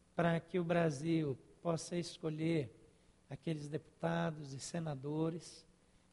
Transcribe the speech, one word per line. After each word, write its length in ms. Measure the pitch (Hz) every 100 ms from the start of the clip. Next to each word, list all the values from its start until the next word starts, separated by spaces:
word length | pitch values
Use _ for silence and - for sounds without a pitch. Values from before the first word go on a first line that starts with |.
| _
para 240 | - 170 165
que 200 | - 185
o 60 |
Brasil 760 | 165 170 165 135 160 165 147 127 - -
possa 340 | 175 160 - 175
escolher 760 | 165 - 160 156 160 165 123 - - - - - -
aqueles 380 | 139 - 156 147
deputados 840 | 147 - - 165 170 170 156 143
e 80 | 135
senadores, 1080 | - 175 160 139 139 156 165 170 - - - - _ _ _